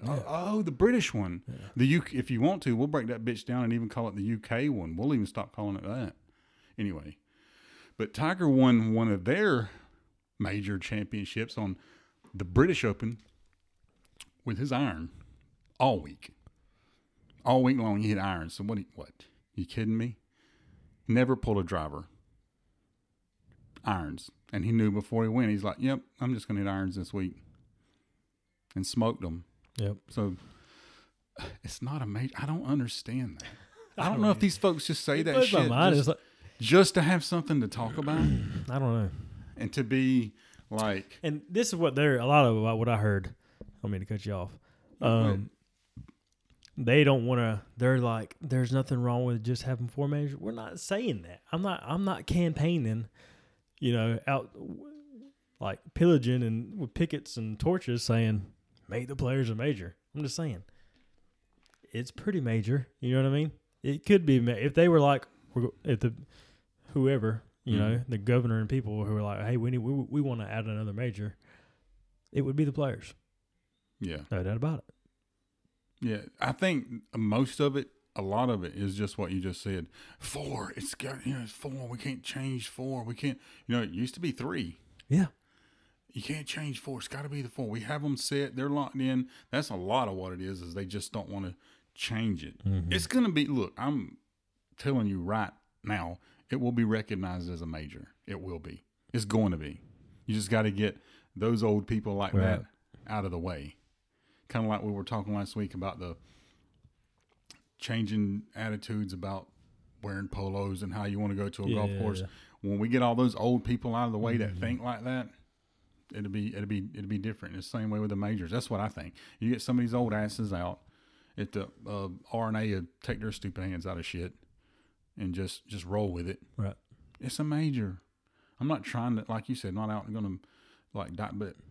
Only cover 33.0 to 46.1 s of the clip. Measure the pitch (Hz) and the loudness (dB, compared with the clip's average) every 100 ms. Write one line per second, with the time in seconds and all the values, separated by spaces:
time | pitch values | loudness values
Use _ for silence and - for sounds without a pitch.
33 | - 123 123 78 - - - - - - | -6 -6 -6 -8 -14 -18 -20 -20 -14 -4
34 | 170 220 214 208 202 - 196 165 - 156 | -2 2 4 6 4 4 2 2 0 -2
35 | - 147 160 202 254 196 120 120 180 151 | 0 2 4 4 6 6 6 6 6 6
36 | 120 - - _ - - 113 170 190 180 | 4 0 -4 _ -20 -6 6 8 8 6
37 | 156 180 - 170 156 151 110 123 113 156 | 4 4 2 0 2 2 2 -2 -4 -2
38 | 143 160 151 127 - - - 131 135 117 | 0 2 4 2 0 -6 -4 0 2 2
39 | 98 - - - - - 117 - 117 131 | 0 -2 -12 -16 -16 -8 -4 -2 0 2
40 | 131 131 110 - - - - 107 107 98 | 4 4 2 -4 -20 -20 -8 -2 0 0
41 | 95 - 165 151 - 180 233 175 165 131 | -4 -8 -4 -4 -2 0 0 2 2 4
42 | 147 127 120 147 127 110 110 113 117 110 | 4 4 6 8 8 6 2 2 2 4
43 | 107 98 92 - _ - - - 101 98 | 4 2 0 -10 _ -20 -20 -10 -6 -4
44 | 98 104 104 98 92 - _ _ _ - | -4 -6 -4 -4 -6 -10 _ _ _ -2
45 | 131 113 110 98 101 - _ _ _ - | 4 6 6 4 -2 -12 _ _ _ -20
46 | - | -20